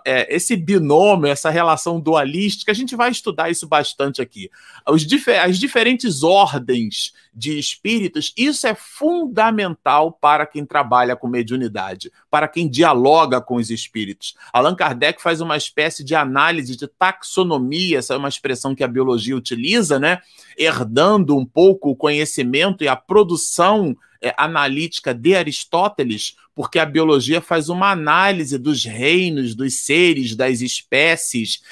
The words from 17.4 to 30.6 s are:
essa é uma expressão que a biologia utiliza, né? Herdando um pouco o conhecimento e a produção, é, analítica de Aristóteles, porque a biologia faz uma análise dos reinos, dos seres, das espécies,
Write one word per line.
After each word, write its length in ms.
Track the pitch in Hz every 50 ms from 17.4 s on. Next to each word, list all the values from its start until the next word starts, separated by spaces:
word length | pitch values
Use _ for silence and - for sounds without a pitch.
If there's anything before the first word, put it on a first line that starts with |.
| 185 175 160 139 127 127 147 170 185 180 156 131
essa 140 | 120 - 127
é 40 | 135
uma 120 | 143 139
expressão 440 | - - - 139 127 120 - 135 135
que 100 | - 143
a 40 | 120
biologia 480 | 117 131 131 131 123 117 101 120 135
utiliza, 640 | 127 123 - 127 117 120 156 214 240 202 147 147 135
né? 200 | 143 160 180 180 _ _ _ - - _ - -
Herdando 800 | 151 160 - - 127 107 113 139 160 196 214 208 175 139 147 139
um 80 | 127
pouco 440 | 123 - 156 180 196 190 190 - 143
o 60 | 131
conhecimento 880 | - - 147 147 147 151 147 - - 127 120 131 143 170 196 185 190 156
e 40 | 139
a 80 | 131
produção, 1000 | - _ - 190 214 208 170 175 156 - - - - 175 190 214 214 190 147 123 - _ _ _ _
é, 140 | - 123 -
analítica 800 | - 147 160 160 151 143 135 135 143 165 160 - - - 139 123
de 220 | 117 117 165 190
Aristóteles, 1000 | 185 170 151 139 - - - - 170 190 208 202 - 139 120 107 107 - - - _ _ _ _ -
porque 220 | 143 - - 165
a 60 | 160 156
biologia 520 | 143 160 160 156 147 139 117 123 160 175
faz 300 | - - 175 165 151 151
uma 220 | 175 180 190 202
análise 640 | 196 170 151 151 156 175 190 202 196 175 156 127 143 131
dos 260 | 123 151 147 120 -
reinos, 720 | 117 107 113 127 147 170 185 185 175 156 139 131 120 113
dos 220 | 113 135 135 123 - -
seres, 500 | - 143 165 180 175 160 139 127 117 113
das 240 | 110 131 131 127
espécies, 1000 | 117